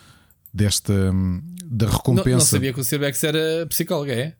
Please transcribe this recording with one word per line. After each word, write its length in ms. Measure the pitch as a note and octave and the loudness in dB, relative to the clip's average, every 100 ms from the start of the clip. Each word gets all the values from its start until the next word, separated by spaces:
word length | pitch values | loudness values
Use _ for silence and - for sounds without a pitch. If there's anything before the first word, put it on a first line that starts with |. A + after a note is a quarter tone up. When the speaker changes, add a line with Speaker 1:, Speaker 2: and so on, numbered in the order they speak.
| - - _ _ - | -20 -20 _ _ -8
Speaker 1:
desta, 400 | F#2 G#2 - - G2 F#2+ | 0 0 0 0 2 2
hum, 300 | F#2+ F#2 F2+ E3+ - | 2 0 -2 -6 -14
da 240 | E3+ A#2 A2 | -6 -2 0
recompensa. 400 | - - A#2+ B2+ | 0 2 2 4
Speaker 2:
Não, 80 | B2 | 4
não 20 | B2+ | 4
sabia 260 | B2 C3+ | 2 0
que 80 | C3 | -2
o 40 | |
Sir 140 | B2+ D3 | -4 -2
Becas 220 | C#3+ - | -2 -2
era 420 | D#3 D#3 D#3+ E3 D#3+ | 0 0 0 -2 -2
psicólogo, 440 | - E3 E3 C#3+ | -4 -2 -2 -2
é? 240 | A#2 D3 | -4 -4